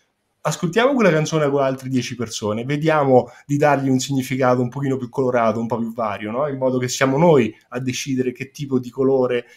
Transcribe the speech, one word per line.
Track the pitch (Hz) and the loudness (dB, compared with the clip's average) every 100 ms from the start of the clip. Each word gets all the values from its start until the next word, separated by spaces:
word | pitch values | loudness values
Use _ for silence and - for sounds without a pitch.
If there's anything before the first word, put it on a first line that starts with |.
| _ _ _ _ | _ _ _ _
ascoltiamo | 151 151 170 208 254 | -6 -2 -2 2 2
quella | 277 196 | 4 4
canzone | 156 156 156 147 | 2 0 0 0
con | 139 | 2
altre | 135 131 131 | 0 -2 -4
dieci | 131 113 | -4 -4
persone, | 120 110 - 107 107 | -6 -8 -6 -4 -4
vediamo | 127 147 156 156 139 127 117 - - | -4 -2 0 2 4 4 2 -6 -4
di | 143 | 2
dargli | 151 135 135 | 2 2 2
un | 131 | 0
significato | 131 139 127 131 127 123 | 0 -4 -4 0 2 2
un | 123 | 0
pochino | 135 139 131 | -4 -4 -4
più | 123 | -4
colorato, | - 127 123 113 113 | -2 0 2 2 0
un | 113 | -2
po' | 117 | -4
più | 117 | -4
vario, | 113 110 101 107 | -4 -4 -4 -6
no? | 120 151 | -4 -4
In | 135 | -2
modo | 131 127 | -2 -2
che | 123 | -4
siamo | - 131 135 | 0 0 4
noi | 175 147 110 - _ | 6 6 4 -4 _
a | 123 | -8
decidere | 131 127 139 127 123 | -6 -6 -4 -2 -2
che | 123 135 | -6 -12
tipo | - 135 131 | -10 -4 -2
di | 123 | -2
colore | 135 131 135 123 123 - | -2 2 2 2 -2 -6